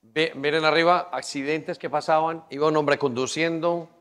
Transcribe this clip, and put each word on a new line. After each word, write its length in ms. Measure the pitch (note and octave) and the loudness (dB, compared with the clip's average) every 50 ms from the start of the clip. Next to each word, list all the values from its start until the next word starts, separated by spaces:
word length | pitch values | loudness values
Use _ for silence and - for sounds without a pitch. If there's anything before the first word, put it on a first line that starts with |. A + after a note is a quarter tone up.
Ve-, 300 | _ A2+ A2+ D3+ D#3+ E3 - | _ -6 _ -2 0 0 -2
miren 280 | C#3 C#3 D3 D3 D#3+ D#3 | -4 -2 0 0 2 2
arriba, 460 | D#3 D3+ E3 E3 E3+ F3+ E3+ C#3+ - | 4 4 4 4 4 4 2 0 -4
accidentes 680 | - C3 C3+ - - C#3+ C3+ C#3+ D#3 D#3+ D#3 - E3+ - | -8 -8 -8 -6 -8 -6 -4 -2 -4 -4 -4 -8 -10 -8
que 100 | - D3+ | -8 -4
pasaban. 560 | C3 D3+ C#3+ - D#3+ D#3 D#3+ D#3+ E3 E3 - _ | -4 -4 0 2 2 2 2 0 -4 -6 -10 _
Iba 160 | - C#3 D3+ | -4 0 0
un 100 | D#3 D#3 | 2 2
hombre 220 | D3+ D3 C#3+ C#3+ C#3+ | 2 2 2 2 2
conduciendo 880 | C#3+ C3+ A#2+ B2 B2+ B2 - D3+ D#3+ E3 E3 D#3+ D#3+ E3+ E3+ F3 E3 E3 _ _ | 0 -2 0 -2 -4 -2 -2 -2 -2 -2 -2 0 0 0 -2 -2 -6 -12 _ _